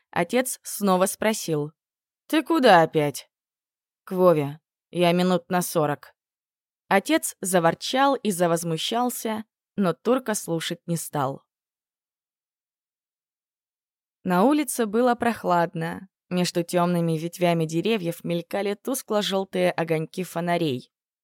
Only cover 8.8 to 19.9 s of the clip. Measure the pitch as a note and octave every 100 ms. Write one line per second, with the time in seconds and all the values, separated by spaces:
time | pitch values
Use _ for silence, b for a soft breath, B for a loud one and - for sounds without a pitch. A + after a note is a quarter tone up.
8.8 | - A3+ B3 - A3+ G#3+ - _ _ -
9.8 | F#3 D#3+ G#3+ C4+ B3+ G#3+ - E3 - E3+
10.8 | - E3 - D3 C3+ C#3+ _ _ _ _
11.8 | _ _ _ _ _ _ _ _ _ _
12.8 | _ _ _ _ _ _ _ _ _ _
13.8 | _ _ _ _ F#3 F3+ A#3 D4+ D4 -
14.8 | A3+ G#3+ B3 A#3+ A#3+ A3 F3+ F3 E3+ E3
15.8 | E3 F#3 F#3+ _ _ F3+ F3 F3 E3+ F3+
16.8 | F3 F3 E3 D#3+ E3+ F3 F3 E3+ D#3+ D#3+
17.8 | G#3 A3+ E3+ E3 E3 E3+ - G3+ G3+ G#3
18.8 | - C4 - G#3+ F3+ F#3+ F#3+ F#3 F3+ -
19.8 | E3+